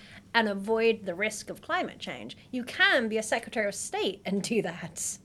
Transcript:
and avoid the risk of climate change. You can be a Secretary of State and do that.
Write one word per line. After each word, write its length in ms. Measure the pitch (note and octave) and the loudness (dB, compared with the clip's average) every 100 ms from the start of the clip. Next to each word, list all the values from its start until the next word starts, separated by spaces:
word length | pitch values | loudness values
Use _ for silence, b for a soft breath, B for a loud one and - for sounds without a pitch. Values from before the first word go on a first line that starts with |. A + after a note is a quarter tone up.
| B B B | B B B
and 140 | A#3 G#3+ | 4 4
avoid 580 | G3 G3 A3+ A3+ A3 F#3+ | 2 0 4 4 2 0
the 80 | |
risk 340 | E3+ G#3+ G#3+ - | -2 -2 -4 -10
of 140 | F3+ | -10
climate 360 | - F#4 A#3 - | -2 -2 -2 -6
change. 380 | - B2+ G#2+ - B | -10 -10 -10 -14 B
You 140 | B3+ | -6
can 440 | A#3+ - F#4+ E4 A3+ | -4 2 4 6 2
be 80 | A3 | 0
a 60 | |
Secretary 440 | A3 A#3+ - A3+ G#3 | 0 -2 -2 -2 -2
of 80 | |
State 460 | G3 - G4+ C#4 F#3 - | -2 -6 -2 -2 -2 -2
and 160 | G3 | -2
do 180 | F#3 A3+ | 0 0
that. 560 | F3+ E3+ E3 - - - | 0 -4 -10 -8 -8 -8